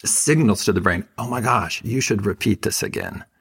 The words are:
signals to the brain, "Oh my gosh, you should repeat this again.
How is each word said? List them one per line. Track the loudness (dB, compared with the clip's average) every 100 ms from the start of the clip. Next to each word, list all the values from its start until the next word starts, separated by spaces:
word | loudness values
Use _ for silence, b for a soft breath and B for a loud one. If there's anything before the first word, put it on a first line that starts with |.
| -4
signals | 0 2 4 4 2 2
to |
the | 2
brain, | 2 0 -4 -10
"Oh | -6
my | -2
gosh, | 0 0 0 -6
you | -4 -2
should | 0 0 0
repeat | -2 0 0
this | 0 -4
again. | -4 -6 -8 -10 -14 _